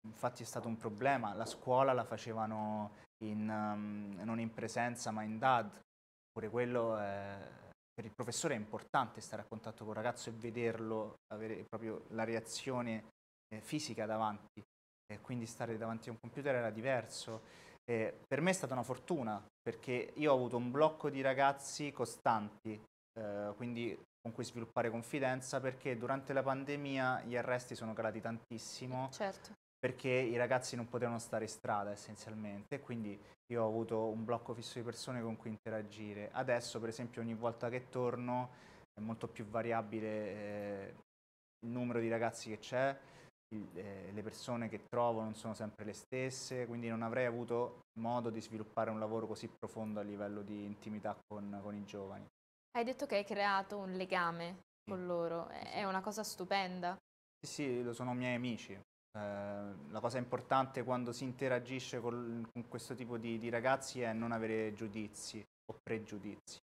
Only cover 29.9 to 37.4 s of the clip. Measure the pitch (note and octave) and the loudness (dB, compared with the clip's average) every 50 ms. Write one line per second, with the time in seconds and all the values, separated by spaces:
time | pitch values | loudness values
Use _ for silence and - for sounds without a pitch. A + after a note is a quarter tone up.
29.9 | B2+ - - C3 B2+ B2+ C3 A2+ A#2+ A#2+ B2 A#2 C3 B2+ B2 - - B2 A#2 A#2 | 0 2 4 6 6 6 6 4 4 4 6 6 6 4 4 0 -2 -4 -4 -2
30.9 | - A#2+ B2 A#2 A#2 A2+ - - - A2 A2 G#2+ - - - - A2 G#2 G2+ G2+ | 0 2 2 2 2 0 -2 0 0 0 0 0 -4 -4 0 2 2 2 2 0
31.9 | G#2 - - - G#2+ - - A2+ A2 A2 G#2+ G#2 G2+ G2+ G#2 - C#3+ C3+ C3 - | -2 -6 -8 -12 -12 -10 -8 -8 -6 -6 -6 -6 -6 -8 -6 -6 -6 -6 -4 -4
32.9 | B2 A#2 A2 G#2 G2 G2 - - - _ _ _ A#2+ A#2 A2+ A2 A2 A2+ A2+ A2+ | -4 -2 -2 -4 -4 -6 -12 -18 -20 _ _ _ 2 4 4 4 4 2 2 2
33.9 | A#2 A2+ A2 A2+ G#2+ A2+ A2+ A2 A#2+ A#2 A#2+ - A#2+ A#2 A2+ - - B2+ A2+ A#2+ | 2 2 2 2 0 0 0 0 0 0 0 -4 -6 -6 -6 -6 -6 -4 -4 -4
34.9 | A2 - - - - B2 A2+ A#2 A2+ A2 - A2+ G#2+ G#2 _ A2+ A2 A2 G#2+ G2+ | -6 -6 -6 -4 -2 -2 -2 -2 -4 -4 -4 -6 -6 -6 _ -2 -2 -2 -2 -4
35.9 | G2+ G#2+ G#2+ G#2 G2+ G#2 G#2 G#2+ - B2 C3 B2+ A#2+ A#2+ B2 - - A#2+ A2+ A2+ | -8 -8 -8 -6 -6 -6 -6 -4 -2 -2 4 4 4 4 4 -2 -4 -2 -2 -2
36.9 | A2 - B2 A2+ - A#2 A2+ A2+ A2+ G#2+ | -2 -4 -6 -6 -4 -4 -4 -2 -2 0